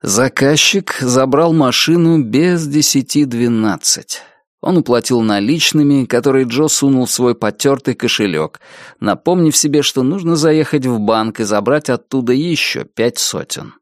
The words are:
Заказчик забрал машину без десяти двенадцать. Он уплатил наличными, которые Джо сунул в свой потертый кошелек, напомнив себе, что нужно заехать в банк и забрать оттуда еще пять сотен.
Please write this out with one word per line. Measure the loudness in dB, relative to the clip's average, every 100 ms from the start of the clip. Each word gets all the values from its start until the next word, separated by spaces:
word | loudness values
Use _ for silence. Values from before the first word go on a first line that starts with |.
Заказчик | -2 0 0 2 2 2 2 0 -4 -6
забрал | 0 0 2 2 2
машину | 2 2 0 0 2 4 2
без | 2 0 2 0 0
десяти | 0 0 0 0 -2 0
двенадцать. | 0 0 0 0 -2 -4 -4 -6 -16 -16 _ _ _
Он | 0 0
уплатил | 2 0 2 0
наличными, | 0 0 0 0 0 2 2 2 2
которые | 0 2 0 0
Джо | 0 0
сунул | 0 2 2
в | 0
свой | 0 0
потертый | 0 -2 -2 0 0 -2
кошелек, | -4 -2 0 0 -2 -4 -8 -20 -20 -20 -8
напомнив | -4 -2 0 2 2
себе, | 2 0 0
что | 0 0
нужно | -2 -2 -2 0
заехать | 2 2 0 -2 0
в | -2
банк | 0 0 0 -4
и |
забрать | -2 0 0 -2 -2
оттуда | -6 _ -4 0
еще | 0 0 -2 -4 -6
пять | -10 -2 -2 -2
сотен. | -6 -6 -10 -12 -14 -20